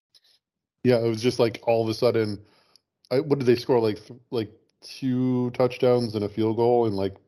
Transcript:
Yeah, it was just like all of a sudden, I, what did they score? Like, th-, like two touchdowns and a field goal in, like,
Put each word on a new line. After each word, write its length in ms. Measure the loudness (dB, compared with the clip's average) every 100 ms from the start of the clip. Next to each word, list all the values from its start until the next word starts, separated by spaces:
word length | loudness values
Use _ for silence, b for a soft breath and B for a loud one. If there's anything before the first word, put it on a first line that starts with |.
| _ b b b _ _ _ _
Yeah, 140 | 2 2
it 100 | 2
was 140 | 0
just 180 | -2 0
like 220 | 0 0 -2
all 160 | 0
of 60 | -2
a 40 |
sudden, 460 | 0 0 0 -2 -6 b b b b _ _ -6
I, 80 | -4
what 180 | -2 0
did 80 | 2
they 100 | 2
score? 240 | 2 0
Like, 180 | 0 -2 -10
th-, 140 | -20 _
like 200 | -6 -6 -10 _ _
two 720 | -20 -8 -4 0 0 0 -2
touchdowns 640 | 0 -2 2 2 2 0 -4
and 100 | -4
a 40 |
field 260 | -2 -2 2
goal 300 | 2 2 2
in, 60 | -2
like, 200 | -4 -8